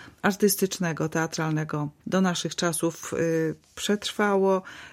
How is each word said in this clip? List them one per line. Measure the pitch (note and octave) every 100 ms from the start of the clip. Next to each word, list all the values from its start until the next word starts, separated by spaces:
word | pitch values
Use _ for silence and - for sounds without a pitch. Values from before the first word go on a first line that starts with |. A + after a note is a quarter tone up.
| - -
artystycznego, | G3+ G3 G#3 - F#3+ - F3 D3+ D#3
teatralnego | E3 D#3+ E3 D#3+ D#3 D#3 D3+ D3 - -
do | F#3
naszych | F#3 E3+ D#3+
czasów, | - F3 D#3+ E3 D#3+ -
y, | - E3 E3 D#3+ D#3 _
przetrwało | - - G#3 - - G#3 G3 F#3+ F#3+ F#3 - -